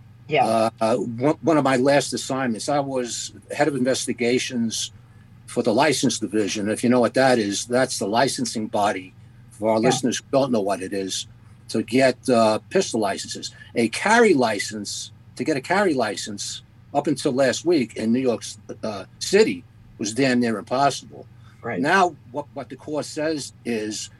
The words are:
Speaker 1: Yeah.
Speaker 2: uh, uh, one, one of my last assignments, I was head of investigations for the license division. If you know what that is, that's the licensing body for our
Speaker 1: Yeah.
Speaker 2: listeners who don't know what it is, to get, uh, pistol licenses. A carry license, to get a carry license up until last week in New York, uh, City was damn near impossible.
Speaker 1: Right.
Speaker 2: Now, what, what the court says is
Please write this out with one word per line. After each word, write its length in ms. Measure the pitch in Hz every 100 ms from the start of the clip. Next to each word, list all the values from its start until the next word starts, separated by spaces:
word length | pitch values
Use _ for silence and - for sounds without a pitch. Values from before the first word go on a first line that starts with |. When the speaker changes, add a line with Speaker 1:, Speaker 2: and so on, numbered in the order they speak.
| - - -
Speaker 1:
Yeah. 160 | 147 123
Speaker 2:
uh, 240 | 113 113 -
uh, 160 | 110 120
one, 380 | 110 113 139 160
one 160 | 120 151
of 60 | 131
my 100 | 131
last 380 | 139 143 135
assignments, 560 | 120 - 131 131 104 -
I 100 | 143
was 540 | 139 131 120 113 - - -
head 160 | - 147
of 80 | 139
investigations 1160 | 127 123 - 113 120 123 - 127 113 - - - - - - - -
for 160 | 123
the 120 | 120
license 460 | 113 156 143 127 -
division. 500 | 101 107 95 107 101
If 140 | 104
you 60 | 123
know 120 | 123
what 120 | 113 131
that 220 | 131 120
is, 260 | 101 98 -
that's 340 | 123 131 -
the 80 | 101
licensing 600 | 113 131 - 123 117 104
body 460 | 107 104 95 92 - - - -
for 200 | - 107
our 100 | 110
Speaker 1:
Yeah. 80 | 120
Speaker 2:
listeners 280 | 127 127 -
who 60 | -
don't 200 | 139 135
know 100 | 113
what 200 | 98 92
it 120 | 92
is, 340 | 98 95 - - - - - -
to 140 | 113
get, 460 | 110 131 131 123 -
uh, 300 | 117 110 107 -
pistol 320 | 190 - 117
licenses. 500 | 98 87 - - - - - -
A 140 | 113
carry 440 | - 202 233 220
license, 800 | 147 117 104 - 107 101 - - - - -
to 80 |
get 140 | 143 143
a 40 |
carry 320 | - 185 202
license 680 | 135 107 90 113 101 - - - - -
up 140 | 143 160
until 260 | 143 151
last 320 | 127 131 107 160
week 320 | 170 113 -
in 160 | 110
New 60 | 120
York, 220 | 127 107 - - - -
uh, 200 | 110 101 92 -
City 460 | - 196 175 90 - - - -
was 160 | 104
damn 260 | 113 135 123
near 180 | 117 104
impossible. 680 | 87 127 143 - - - - - - -
Speaker 1:
Right. 200 | 117 117
Speaker 2:
Now, 340 | 143 185 175 143 -
what, 140 | 127 -
what 160 | 139 127
the 60 | 139
court 280 | - 151 143
says 460 | 156 156 151 - - 120
is 440 | 113 107 101 - -